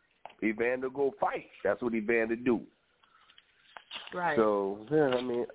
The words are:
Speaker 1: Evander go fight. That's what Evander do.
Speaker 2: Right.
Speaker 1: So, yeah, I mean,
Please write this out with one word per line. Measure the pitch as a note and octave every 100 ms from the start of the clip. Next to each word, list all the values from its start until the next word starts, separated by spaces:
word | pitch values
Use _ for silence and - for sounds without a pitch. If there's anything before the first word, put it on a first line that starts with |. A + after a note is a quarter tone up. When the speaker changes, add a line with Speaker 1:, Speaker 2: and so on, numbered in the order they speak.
| _ _ - -
Speaker 1:
Evander | A2 A2 A#2+ B2+ B2+
go | C3 C#3 C3+
fight. | F#3 A#3+ - -
That's | F#2+ G2+
what | A#2+
Evander | A2+ G#2+ A#2 A2+ A#2
do. | B2 A2+ - _ _ _ _ _ _ _ _ _ _ - - - -
Speaker 2:
Right. | F3+ F3 D3
Speaker 1:
So, | G#2+ G2+ G2 G2+ A2
yeah, | D#3 C#3+ B2
I |
mean, | B2+ A#2+ A2+